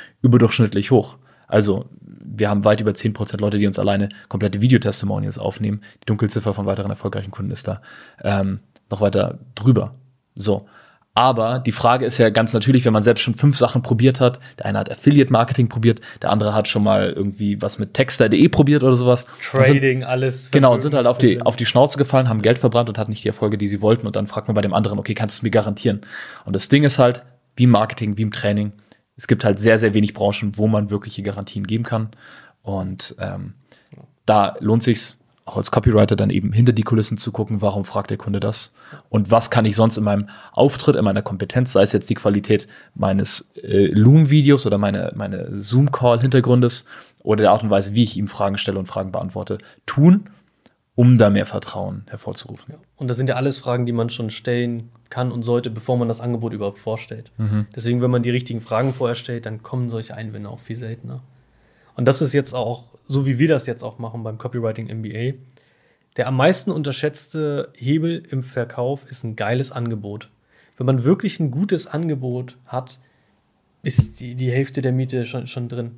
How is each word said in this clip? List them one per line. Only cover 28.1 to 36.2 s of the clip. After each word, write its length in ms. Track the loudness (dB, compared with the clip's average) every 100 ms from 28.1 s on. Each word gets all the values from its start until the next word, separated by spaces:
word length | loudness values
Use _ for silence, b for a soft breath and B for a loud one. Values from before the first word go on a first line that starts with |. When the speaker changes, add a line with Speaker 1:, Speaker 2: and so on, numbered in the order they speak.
| -4
Speaker 1:
wie 40 |
im 100 | -4
Training, 400 | -2 -2 0 -2 -8 b b b -14
es 100 | -2
gibt 180 | 0
halt 140 | 2 2
sehr, 220 | 4 4
sehr 140 | 4
wenig 200 | 2 0
Branchen, 380 | 0 -2 -2 -6
wo 140 | -2 0
man 220 | 0 -2
wirkliche 340 | -6 -6 -10
Garantien 420 | -8 -8 -10 -10 -4
geben 160 | -4
kann. 280 | -4 -6 -6 B B B B B
Und, 540 | -10 -8 -8 -8 -10 -8
ähm, 360 | -10 -10 -12 -16 b b b -20 -20 _ 2
da 280 | 2 2 0
lohnt 240 | 0 2
sich's, 340 | 2 0 -2 -10 _ _
auch 120 | -10 -6
als 160 | -2
Copywriter 420 | 2 4 4 4
dann 160 | 2